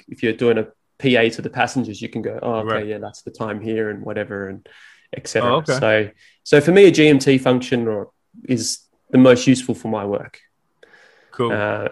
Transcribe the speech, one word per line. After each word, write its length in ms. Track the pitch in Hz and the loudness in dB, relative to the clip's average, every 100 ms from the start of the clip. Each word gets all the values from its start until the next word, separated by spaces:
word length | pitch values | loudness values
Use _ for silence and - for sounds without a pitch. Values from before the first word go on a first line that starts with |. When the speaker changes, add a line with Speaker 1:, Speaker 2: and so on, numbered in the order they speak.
| - | -18
Speaker 1:
if 120 | - | -6
you're 120 | 113 | -4
doing 240 | 113 120 110 | -2 0 0
a 100 | 110 _ _ _ | -2 _ _ _
P 160 | 135 120 | 0 2
A 140 | 117 | 2
to 100 | 113 | -2
the 80 | 101 | -8
passengers, 520 | - 120 135 110 104 | -4 -4 -4 -6 -8
you 80 | 113 | -12
can 120 | 117 | -10
go, 160 | 107 110 | -8 -8
"Oh, 140 | 120 113 | -6 -6
okay, 120 | 110 | -4
Speaker 2:
Right. 180 | 107 107 | -4 -6
Speaker 1:
yeah, 100 | 104 | -10
that's 240 | 104 - | -12 -16
the 80 | - | -18
time 300 | - 110 104 | -10 -8 -8
here," 280 | 110 110 107 | -6 -6 -6
and 140 | 101 | -8
whatever, 460 | 104 104 104 101 98 | -10 -8 -8 -8 -10
and 180 | 98 _ _ - _ _ | -14 _ _ -20 _ _
et 140 | - - | -16 -6
cetera. 260 | 117 120 | -2 0
Speaker 2:
Oh, 40 | 139 | -2
okay. 220 | 156 131 | -2 -2
Speaker 1:
So, 300 | 110 107 104 - _ _ | 0 0 -2 -10 _ _
so 180 | - 147 | 2 2
for 100 | 143 | 6
me, 140 | 190 196 | 8 8
a 60 | |
G 160 | 156 151 | 8 4
M 120 | 139 | 4
T 180 | 139 131 | 4 2
function 500 | 131 127 127 123 113 | 2 0 0 -4 -4
or, 220 | 104 98 _ _ - - | -6 -8 _ _ -14 -6
is 340 | 123 107 - _ _ _ | -6 -6 -10 _ _ _
the 60 | 131 | 4
most 300 | 127 123 135 | 6 6 4
useful 280 | 127 - 113 | 0 0 -8
for 120 | 113 | -6
my 160 | 107 101 | -6 -4
work. 340 | 101 - - _ _ _ _ _ _ _ _ _ | -6 -8 -20 _ _ _ _ _ _ _ _ _
Speaker 2:
Cool. 200 | - 117 | -6 -4
Speaker 1:
Uh, 360 | 113 104 107 107 | -2 -4 -4 -6